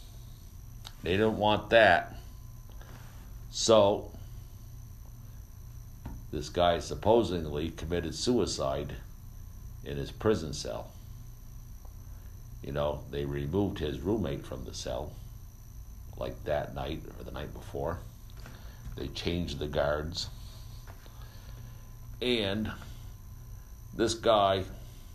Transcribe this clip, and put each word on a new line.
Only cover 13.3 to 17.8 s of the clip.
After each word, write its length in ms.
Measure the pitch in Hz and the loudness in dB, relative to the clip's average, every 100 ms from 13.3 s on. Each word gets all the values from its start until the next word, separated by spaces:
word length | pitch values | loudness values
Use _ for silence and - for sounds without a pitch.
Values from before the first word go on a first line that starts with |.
| 71 71 92 101 82 | -2 0 2 2 2
his 240 | 76 71 | -2 0
roommate 440 | 82 110 80 69 - | 2 2 2 -2 -4
from 200 | 67 65 | -8 -6
the 80 | |
cell, 400 | - - 62 67 - - - - - - - - - - - | -6 -4 -4 -4 -8 -12 -12 -14 -14 -14 -12 -12 -12 -10 -6
like, 260 | 62 - - | -6 -4 0
that 280 | 73 - | 0 0
night 280 | 69 67 78 - - | -4 -4 -4 -6 -10
or 60 | |
the 80 | - | -8
night 220 | 67 73 | -8 -8
before. 460 | - - 69 | -8 -8 -4